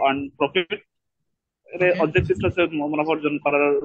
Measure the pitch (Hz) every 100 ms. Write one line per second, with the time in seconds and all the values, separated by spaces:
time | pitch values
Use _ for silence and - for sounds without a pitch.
0 | 135 139 139 - 147 190 175 208 - _
1 | _ _ _ _ _ _ _ 175 180 180
2 | 156 180 165 185 185 175 165 160 147 151
3 | 156 156 147 147 147 143 143 143